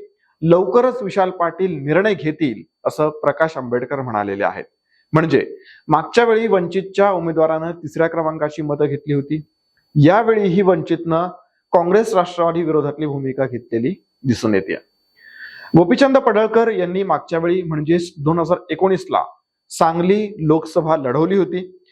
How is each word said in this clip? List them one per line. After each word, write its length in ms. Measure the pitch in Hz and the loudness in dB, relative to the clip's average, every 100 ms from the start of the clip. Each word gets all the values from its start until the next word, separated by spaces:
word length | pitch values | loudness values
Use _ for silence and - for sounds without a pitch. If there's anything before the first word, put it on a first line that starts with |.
| - _ _ _ | -10 _ _ _
लवकरच 600 | 160 170 - 240 254 247 | 2 4 4 2 2 -2
विशाल 280 | 196 202 185 | -4 -2 -2
पाटील 560 | 185 170 165 190 156 139 | -2 -4 -2 -4 -4 0
निर्णय 280 | 160 214 | 0 2
घेतील," 480 | 180 151 147 147 104 - _ | 0 -4 -2 -4 -4 -12 _
असं 240 | 127 - 156 | -6 -2 -2
प्रकाश 480 | 151 143 139 160 156 | -2 -2 0 0 -2
आंबेडकर 440 | 123 120 127 139 | -4 -4 -4 -6
म्हणालेले 440 | 127 107 101 98 | -4 -4 -2 -2
आहेत. 200 | 98 95 - _ _ _ _ | -2 -4 -12 _ _ _ _
म्हणजे 440 | 156 160 135 - - - - - | 0 2 2 0 -8 -20 -16 -2
मागच्या 360 | 151 156 - | -2 0 2
वेळी 220 | 233 220 226 | 4 2 2
वंचितच्या 640 | 196 175 185 190 - 202 | 0 0 -4 -4 2 2
उमेदवारानं 600 | 185 165 156 160 160 165 | 2 -2 0 0 0 -6
तिसऱ्या 340 | 170 156 160 165 | -8 -8 -2 0
क्रमांकाची 560 | 165 156 156 151 151 | 0 -4 -2 -4 -4
मतं 240 | 151 143 147 | -4 -2 -2
घेतली 260 | 143 147 | -2 -4
होती, 340 | 143 139 156 151 _ _ _ _ 151 | -4 -2 -6 -8 _ _ _ _ 4
यावेळीही 580 | 143 202 226 220 202 175 | 6 6 2 2 2 2
वंचितनं 640 | 190 175 147 165 165 165 180 - _ _ _ | 2 2 0 -4 -2 -2 -2 -8 _ _ _
काँग्रेस 420 | 175 170 202 220 | 0 2 2 2
राष्ट्रवादी 480 | 190 175 - 170 165 | 0 0 0 0 0
विरोधातली 440 | 160 151 143 143 151 | 0 0 -2 -4 -6
भूमिका 400 | 139 135 131 135 | -6 -6 -4 -6
घेतलेली 600 | 120 - 117 123 196 _ _ 135 | -6 -6 -4 -4 -6 _ _ -4
दिसून 280 | 113 113 | -2 0
येते. 200 | 98 - 82 - _ _ _ - - - - - 160 | 0 0 -6 -10 _ _ _ -20 -20 -20 -20 2 4
गोपीचंद 420 | 175 240 277 269 | 4 4 4 4
पडळकर 500 | - 208 220 220 226 | 2 2 2 2 2
यांनी 340 | 196 175 185 | 0 -2 -2
मागच्या 360 | 196 151 - 165 | -2 -2 -2 -4
वेळी 240 | 170 185 | 0 -2
म्हणजेच 520 | 170 156 151 175 175 - | -2 -4 0 0 -2 -4
दोन 200 | 143 170 | -2 0
हजार 200 | 160 175 - | 0 -2 -4
एकोणीस 360 | 156 190 185 - | -2 0 0 -2
ला 140 | 110 - - _ _ _ | -4 -4 -10 _ _ _
सांगली 640 | - 165 170 175 208 208 196 | 0 2 2 2 2 0 -2
लोकसभा 580 | 156 156 156 180 156 160 | 2 2 0 -2 0 0
लढवली 420 | 135 131 165 196 | 0 0 2 0
होती. 400 | 170 180 185 - _ | 0 -4 -8 -16 _